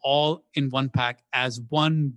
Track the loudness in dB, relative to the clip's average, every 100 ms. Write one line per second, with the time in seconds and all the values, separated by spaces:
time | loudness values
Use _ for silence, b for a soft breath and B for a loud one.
0 | 0 2 2 0 _ -4 -2 0 0 0
1 | -2 -4 _ -4 -2 -4 -4 0 2 2
2 | -2